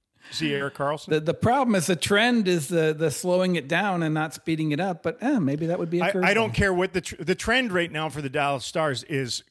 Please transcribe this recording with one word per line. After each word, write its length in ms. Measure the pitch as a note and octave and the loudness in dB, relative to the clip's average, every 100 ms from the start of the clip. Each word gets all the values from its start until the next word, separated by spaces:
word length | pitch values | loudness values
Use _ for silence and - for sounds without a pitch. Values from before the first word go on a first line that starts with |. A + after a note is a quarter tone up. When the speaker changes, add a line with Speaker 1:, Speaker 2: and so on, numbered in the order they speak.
| _ _ - | _ _ -14
Speaker 1:
See 220 | - D#3 | -6 -2
Erik 220 | C#3 C#3 - | -2 -4 -4
Karlsson? 320 | C#3+ D3+ - | -4 -4 -2
Speaker 2:
The, 120 | D#3 | -2
the 140 | D#3 | 0
problem 420 | - G#3+ C4+ B3 G3 | 0 2 4 4 2
is 120 | D#3 | 2
the 80 | F3 | 0
trend 500 | - G3+ A#3+ A#3+ F3+ | 4 4 6 4 2
is 220 | F3 C#3+ | 0 0
the, 240 | E3+ D#3 D3+ | 2 2 2
the 140 | D#3+ | 0
slowing 460 | - F3+ F3+ F#3 E3+ | 0 0 2 2 0
it 100 | C3+ | 0
down 340 | E3+ G3+ F3 | -2 0 0
and 120 | D#3+ | 0
not 200 | D#3 D#3 | 0 -4
speeding 380 | - - D#3 D#3 | -6 -4 -2 0
it 80 | D3 | 0
up, 240 | F#3+ F3 | -2 -2
but, 140 | E3 D#3+ | -4 -2
eh, 180 | A#3+ C4 | 0 2
maybe 260 | C#3 D3+ E3 | 0 0 -2
that 120 | F3 | -2
would 120 | E3+ | -2
be 100 | E3+ | 0
a 60 | F3 | 0
Speaker 1:
I, 240 | F#3+ F3+ | 2 2
I 40 | |
don't 180 | G#3 A3 | 2 2
Speaker 2:
curveball. 40 | - | 2
Speaker 1:
care 180 | G3+ | 2
what 200 | F3+ F#3+ | 2 0
the 80 | F#3 | -2
tr-, 200 | - - | -6 -8
the 140 | D#3 F#3 | -4 -2
trend 380 | A3 B3 A#3+ | 0 0 0
right 180 | F3+ E3+ | 0 -2
now 160 | D3+ D#3 | -4 -6
for 140 | C#3 | -6
the 80 | C#3 | -4
Dallas 340 | D3 C#3+ C3+ | -2 0 -2
Stars 400 | - E3+ D#3 A#2 | -4 -2 -2 -2
is 400 | - C#3 B2 - - | -4 -4 -4 -8 -12